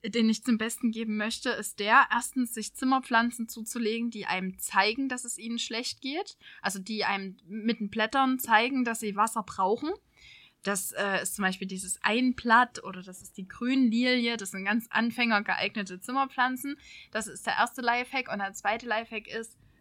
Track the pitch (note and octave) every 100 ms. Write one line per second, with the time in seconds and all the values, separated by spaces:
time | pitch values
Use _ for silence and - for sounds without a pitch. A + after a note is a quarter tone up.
0 | A3 A#3 A3 G#3+ - A3 A3+ - A#3+ A3
1 | A3+ G#3+ G#3+ - B3+ A#3 G#3 - G#3 B3
2 | C4+ A#3+ - C4 A#3+ - G#3+ - C4 C4+
3 | B3+ A3+ A#3 A#3 A3+ - A3 A#3+ G#3+ A3+
4 | A#3 G#3+ F#3+ F#3 F#3 F#3 - G3+ G#3 A#3
5 | C4+ B3 A#3+ - A3+ A#3 - A3+ B3 -
6 | C4 D4+ G#4 - - - G3 F#3+ F#3+ G#3+
7 | - G3 G3 F#3 D#3+ G#3+ G#3+ A3+ G3+ A3
8 | A3 C4+ C4 C4 - A3 A#3+ C4+ A#3 A3+
9 | A3 G3 A3+ A#3 G3+ - F#3+ A3+ D4+ G#4+
10 | _ _ - - - _ - G3 - -
11 | G3+ F#3+ F#3+ - F#3+ F#3 F#3+ F#3+ F#3 -
12 | G3 A3 B3+ B3 A#3+ A3 G#3+ - - F3+
13 | F#3 F#3 - - F#3+ - A#3+ C4+ B3+ A3+
14 | B3+ B3+ A#3 A#3 G3 F#3+ G3 A3 - -
15 | A#3 A3+ A#3 G#3+ G#3 - G3+ G#3+ F#3+ F#3
16 | - C4 C4+ - B3+ B3+ C#4 C#4+ - -
17 | - A3 G#3+ - - - A#3+ - A#3+ A#3+
18 | B3 C4+ B3 G#3+ G3 G3 G3+ A3+ A#3+ A3
19 | A3+ A3 - A3+ A3+ _ _ _